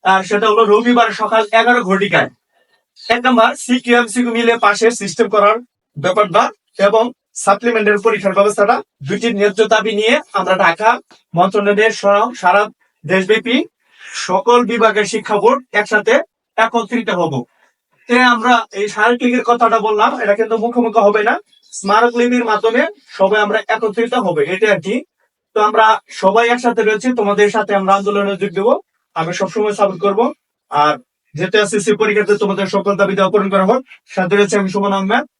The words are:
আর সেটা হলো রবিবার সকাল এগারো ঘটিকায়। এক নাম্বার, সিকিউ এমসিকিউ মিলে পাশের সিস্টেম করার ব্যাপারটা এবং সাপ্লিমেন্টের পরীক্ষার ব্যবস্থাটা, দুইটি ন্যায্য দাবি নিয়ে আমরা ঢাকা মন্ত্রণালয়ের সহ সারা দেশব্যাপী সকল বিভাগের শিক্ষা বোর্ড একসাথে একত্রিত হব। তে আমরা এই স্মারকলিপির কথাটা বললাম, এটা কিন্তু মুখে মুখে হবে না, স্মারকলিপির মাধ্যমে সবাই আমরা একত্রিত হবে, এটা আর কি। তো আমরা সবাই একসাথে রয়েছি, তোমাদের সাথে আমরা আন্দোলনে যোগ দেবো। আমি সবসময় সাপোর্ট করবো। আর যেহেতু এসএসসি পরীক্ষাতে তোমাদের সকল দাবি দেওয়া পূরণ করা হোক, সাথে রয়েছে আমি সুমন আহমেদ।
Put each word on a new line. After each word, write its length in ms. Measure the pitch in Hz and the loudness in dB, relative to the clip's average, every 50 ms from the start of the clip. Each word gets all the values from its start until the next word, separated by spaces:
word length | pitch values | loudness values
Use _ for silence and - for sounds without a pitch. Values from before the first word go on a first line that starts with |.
| - 185 | 2 2
আর 100 | 190 190 190 - | 0 0 0 -2
সেটা 180 | 214 202 220 220 | -2 0 0 2
হলো 120 | 208 226 226 202 208 | 2 2 4 4 4
রবিবার 360 | 233 240 240 247 247 233 214 202 - | 2 4 2 2 2 2 0 0 -4
সকাল 220 | 214 202 226 220 214 208 - 226 | -4 0 0 0 0 2 0 2
এগারো 220 | 233 240 240 247 220 180 | 4 4 2 2 2 0
ঘটিকায়। 400 | 190 185 202 202 - 151 127 123 _ _ _ _ _ _ _ _ _ _ _ _ _ - - - 226 | -2 -2 0 0 0 -2 -2 -2 _ _ _ _ _ _ _ _ _ _ _ _ _ -20 -4 -2 -2
এক 60 | 247 247 | 0 2
নাম্বার, 240 | 254 247 247 170 180 - - - | 2 4 4 2 2 0 -4 -4
সিকিউ 280 | - 247 247 - 240 240 240 | -2 -2 -2 2 2 2 2
এমসিকিউ 320 | 240 220 196 247 247 233 226 | 2 0 -2 -4 -2 -2 -2
মিলে 160 | 233 233 233 233 233 - | 0 0 0 0 2 2
পাশের 280 | 202 208 - 226 226 240 - | 0 0 2 0 0 0 -2
সিস্টেম 260 | 202 190 - - 233 214 214 | -8 -8 -2 -2 -2 0 2
করার 220 | 208 202 208 220 233 247 _ _ _ _ _ _ | 4 4 4 2 0 -6 _ _ _ _ _ _
ব্যাপারটা 460 | 151 139 180 185 196 208 190 170 208 254 - - _ _ _ _ - 196 | -4 -4 -2 0 0 0 2 2 0 0 0 -4 _ _ _ _ 0 0
এবং 160 | 202 208 226 233 247 - _ _ _ _ - - | 2 2 2 0 0 -6 _ _ _ _ -4 0
সাপ্লিমেন্টের 540 | - - 208 240 240 233 220 208 208 208 208 190 | 0 0 2 0 -2 0 0 0 0 0 2 0
পরীক্ষার 320 | 226 226 202 196 196 180 | 0 -2 0 -2 -2 0
ব্যবস্থাটা, 380 | 190 202 208 202 - 202 214 247 269 - _ _ _ 139 | 2 2 2 2 0 2 2 0 -2 -2 _ _ _ -8
দুইটি 200 | 135 - - - 233 - 196 | -6 -6 -4 -2 -4 -2 0
ন্যায্য 200 | 202 208 190 208 240 196 226 | 0 0 2 0 2 2 2
দাবি 180 | 214 202 220 214 202 | 0 0 -2 -4 -2
নিয়ে 160 | 214 226 262 302 302 _ - | 0 0 0 0 -2 _ -6
আমরা 180 | 196 180 170 190 185 190 | -6 -2 -2 0 2 2
ঢাকা 260 | 175 165 - 214 226 247 240 _ _ - _ _ _ - | 0 0 0 0 0 0 0 _ _ -20 _ _ _ -2
মন্ত্রণালয়ের 560 | 165 180 196 190 208 202 202 202 196 214 226 220 - | 0 0 2 0 0 0 0 2 2 2 0 0 0
সহ 200 | - 196 202 202 226 247 247 - | 0 0 2 2 0 -2 -4 -2
সারা 220 | - 175 185 202 208 214 - _ _ _ _ _ - 151 | 0 2 2 2 0 -2 -6 _ _ _ _ _ -6 -2
দেশব্যাপী 460 | 185 190 190 185 220 220 - 240 247 269 - - _ _ _ _ _ _ - - - - - | -2 -2 2 0 0 0 0 -2 -2 -2 -2 -4 _ _ _ _ _ _ -20 -16 -12 -12 -6
সকল 320 | - - 285 - 240 240 240 240 196 | -2 -2 0 2 4 4 4 4 0
বিভাগের 340 | 240 233 226 214 202 208 208 185 - | 0 2 2 2 2 0 -2 -2 -4
শিক্ষা 240 | 214 - - 214 202 185 | -6 -4 -2 -2 -2 0
বোর্ড 160 | 226 254 254 - _ - 208 | 0 -2 -2 -4 _ -4 -4
একসাথে 340 | 208 - 214 208 202 220 247 302 339 _ _ _ _ _ _ - 226 | -4 -2 -2 -2 0 0 0 0 -2 _ _ _ _ _ _ -2 -2
একত্রিত 460 | 226 - 233 202 - 247 233 208 214 196 180 | 0 0 -4 -4 -2 -6 -6 -4 -4 -4 -2
হব। 140 | 165 160 139 131 123 _ _ _ _ _ _ _ _ _ _ _ _ | -2 -4 -4 -6 -10 _ _ _ _ _ _ _ _ _ _ _ _
তে 80 | - 240 240 254 247 247 | 0 2 2 4 4 2
আমরা 220 | 226 220 247 247 220 214 _ - 196 | 2 2 2 2 2 0 _ -6 -6
এই 60 | 208 208 - | -6 -6 -2
স্মারকলিপির 540 | 208 208 233 247 240 254 247 240 254 - - | 0 0 0 2 0 0 0 0 0 0 0
কথাটা 280 | 240 240 247 226 - 226 196 | 2 2 2 2 2 0 0
বললাম, 240 | 214 214 208 220 254 247 254 233 | 0 0 0 0 0 0 -2 -2
এটা 100 | 202 202 208 | -2 0 0
কিন্তু 160 | 220 214 226 226 214 | 0 -2 -2 -2 -2
মুখে 160 | 240 240 247 240 | -2 0 0 -2
মুখে 160 | 233 208 226 202 | 2 2 2 2
হবে 140 | 202 208 220 208 226 | 4 2 2 0 0
না, 60 | 285 427 _ _ _ _ _ _ - - | -2 -4 _ _ _ _ _ _ -18 -10
স্মারকলিপির 680 | - 196 - 440 240 240 233 240 240 240 247 247 247 220 | -2 0 2 2 2 2 2 0 0 0 0 -2 0 -2
মাধ্যমে 320 | 220 208 202 226 226 262 302 330 415 _ _ _ - | -2 0 0 0 0 0 -2 -2 -6 _ _ _ -2
সবাই 220 | - 190 190 208 214 208 | 0 0 2 2 0 0
আমরা 140 | 202 208 214 - - 214 | 0 -2 -4 -2 -4 -4
একত্রিত 400 | 220 233 214 190 226 233 240 247 247 208 | -2 -2 -4 -2 -2 -4 -2 -2 -2 -2
হবে, 160 | 185 160 151 143 151 185 | -2 -2 -2 -2 -2 -2
এটা 140 | 190 220 214 196 | 0 2 2 2
আর 60 | 165 160 | 2 -2
কি। 100 | 185 220 262 - _ _ _ _ _ _ _ _ _ _ | -4 -6 -6 -6 _ _ _ _ _ _ _ _ _ _
তো 40 | 220 208 | 0 0
আমরা 180 | 220 220 220 220 214 220 - _ _ - - | 2 2 4 4 4 2 0 _ _ -12 -2
সবাই 240 | - 190 196 226 233 233 240 | 0 2 2 2 2 2 0
একসাথে 280 | 247 240 240 233 233 208 | 0 0 -2 0 0 0
রয়েছি, 240 | 214 214 208 - 254 254 233 | 0 -2 0 -2 -2 -2 0
তোমাদের 300 | 208 202 202 202 208 208 202 | 0 0 2 2 2 2 2
সাথে 160 | 220 208 214 202 196 | -2 -2 0 -2 -2
আমরা 140 | 190 190 196 | 2 2 0
আন্দোলনে 380 | 202 196 202 202 202 196 196 196 180 | 2 0 -2 -2 -2 -2 -2 -4 -4
যোগ 120 | 190 190 170 190 | -6 -4 -4 -2
দেবো। 140 | 202 240 285 381 - _ _ _ _ _ _ 165 | 0 0 0 0 -2 _ _ _ _ _ _ -6
আমি 120 | 165 170 180 - | -6 -6 -4 -4
সবসময় 360 | 196 185 - 220 208 208 202 - | -6 -4 -2 -4 -2 -2 0 0
সাপোর্ট 200 | 208 190 185 175 196 | 0 -2 0 -2 -2
করবো। 200 | 202 196 214 240 302 - _ _ _ _ _ _ _ - 147 | 0 0 0 -2 -2 -2 _ _ _ _ _ _ _ -2 0
আর 120 | 147 151 147 - _ _ _ _ _ _ _ | 0 0 0 -4 _ _ _ _ _ _ _
যেহেতু 180 | 147 180 185 196 208 208 | -6 -6 0 0 0 0
এসএসসি 280 | - - 208 160 - - 202 | 0 -2 -4 0 0 0 0
পরীক্ষাতে 320 | 214 208 208 208 202 196 208 202 208 | 0 0 0 -2 0 0 0 0 0
তোমাদের 240 | 190 190 196 196 185 - | -4 -2 -4 -4 -2 -4
সকল 180 | 196 - 202 202 180 | -2 -2 -2 0 0
দাবি 120 | 202 190 190 | 0 0 2
দেওয়া 140 | 190 190 190 196 | 0 0 0 0
পূরণ 160 | 202 196 196 185 | -4 -4 -2 0
করা 120 | 196 190 190 | 0 2 2
হোক, 120 | 240 262 262 _ - _ _ _ - | 0 0 -2 _ -20 _ _ _ -6
সাথে 180 | 196 185 170 202 | -4 -2 0 2
রয়েছে 200 | 202 208 196 208 202 | 0 2 2 0 -2
আমি 80 | 190 190 185 | -2 -2 -4
সুমন 200 | 208 202 202 196 | -2 -2 -2 -2
আহমেদ। 280 | 196 190 196 226 254 302 _ _ | -2 -2 -2 -2 -2 -4 _ _